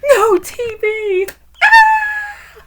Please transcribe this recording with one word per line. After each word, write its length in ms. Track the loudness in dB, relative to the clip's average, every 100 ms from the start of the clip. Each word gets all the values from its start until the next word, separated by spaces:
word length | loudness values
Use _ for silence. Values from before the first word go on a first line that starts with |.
No 340 | 2 2 2 0
T 180 | -4 -10 -10 -6
V! 460 | -6 -6 -4 -4 -4 -10 _ _
Ah! 1000 | 4 6 4 2 -4 -8 -12 -18 -20 -20